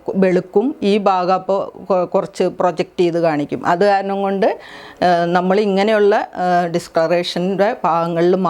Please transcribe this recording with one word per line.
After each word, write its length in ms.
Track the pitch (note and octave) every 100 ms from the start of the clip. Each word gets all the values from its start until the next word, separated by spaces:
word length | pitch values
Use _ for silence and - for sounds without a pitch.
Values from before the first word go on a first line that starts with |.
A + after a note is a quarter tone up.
| - F#3+
വെളുക്കും. 440 | F#3+ F3+ F#3 G3+ B3 D#4+ G3+
ഈ 40 | G#3 G3
ഭാഗം 260 | F#3 F3+ F#3
അപ്പോൾ 200 | F#3 G3 - - -
കൊ-, 180 | F#3 F3
കുറച്ച് 300 | F#3+ F3 - F#3 -
പ്രൊജക്റ്റ് 420 | F3+ D#3+ F3 -
ചെയ്ത് 140 | F3 E3+ E3
കാണിക്കും. 340 | D3 C#3+ C#3+ -
അത് 120 | F3 G3+
കാരണം 280 | G3 G3 G3 G3
കൊണ്ട്, 220 | G3 A#3+ A4 - - - - F3+
ഏഹ്, 200 | E3+ F3 F3+
നമ്മൾ 220 | F#3 G3 G#3
ഇങ്ങനെയുള്ള, 460 | F#3+ G#3 G#3+ G3+ A3 - -
ഏഹ്, 220 | F3+ F3 F3 E3+
ഡിസ്കളറേഷൻ്റെ 920 | - E3 D#3+ F3 F3 F3+ F3+ F#3+ G3+ B3 F3
ഭാഗങ്ങളിൽ 500 | E3 E3+ E3+ F3 F#3